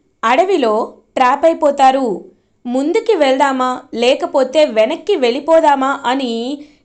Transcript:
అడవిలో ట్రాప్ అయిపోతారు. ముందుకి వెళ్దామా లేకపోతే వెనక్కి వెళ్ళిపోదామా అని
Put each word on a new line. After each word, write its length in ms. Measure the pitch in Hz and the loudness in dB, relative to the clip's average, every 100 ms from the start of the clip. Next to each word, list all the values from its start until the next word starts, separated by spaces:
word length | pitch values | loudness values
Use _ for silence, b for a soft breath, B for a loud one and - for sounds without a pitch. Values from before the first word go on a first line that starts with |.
| _ - | _ -6
అడవిలో 680 | 226 262 381 370 233 214 - - _ - | 0 2 2 2 0 0 -4 -10 _ 0
ట్రాప్ 300 | 247 269 330 | 0 2 2
అయిపోతారు. 800 | 330 302 285 269 269 247 185 - _ _ _ 247 | 2 0 2 2 2 -2 -6 -10 _ _ _ -6
ముందుకి 500 | 254 294 440 440 381 | -4 -2 -2 0 0
వెళ్దామా 680 | 277 269 285 262 254 254 - | 2 2 0 0 -2 -4 -8
లేకపోతే 720 | 226 240 269 349 294 262 311 302 | -2 0 0 -2 -2 0 2 0
వెనక్కి 500 | 214 220 330 - 370 | 2 0 -2 -2 -2
వెళ్ళిపోదామా 840 | 240 254 294 320 311 277 269 269 - | 0 -2 2 2 4 0 -2 -4 -4
అని 600 | 269 254 226 247 294 B B | -4 -4 -6 -8 -10 B B